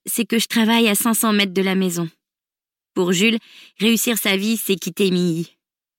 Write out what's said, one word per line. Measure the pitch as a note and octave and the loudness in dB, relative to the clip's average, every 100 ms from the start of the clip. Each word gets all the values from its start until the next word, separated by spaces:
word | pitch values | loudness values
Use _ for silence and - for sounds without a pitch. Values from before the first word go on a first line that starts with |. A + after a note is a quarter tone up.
| - | -6
c'est | - A3+ | -6 -2
que | A#3 | -2
je | - | 0
travaille | A#3 A3 A#3 A#3 | 0 2 4 2
à | G3+ | 2
cinq | A#3 A3 | 0 0
cents | A3+ | 2
mètres | G#3 G3+ | 2 0
de | F3+ | 0
la | F#3+ F#3+ | 0 0
maison. | F#3 E3+ E3 _ _ _ _ _ _ _ _ | 0 -2 -6 _ _ _ _ _ _ _ _
Pour | - F3 | -4 0
Jules, | F3+ A3 A3+ - - - _ | 2 2 0 -6 -20 -20 _
réussir | G#3+ A3+ - A3+ | 0 2 0 -2
sa | G#3 F#3+ | 0 0
vie, | G#3 A3+ | 0 -4
c'est | - F#3+ | -2 -4
quitter | - E3+ G3 | -4 -2 0
Milly. | F3 F3+ E3 E3+ _ _ _ _ | 2 0 -2 -6 _ _ _ _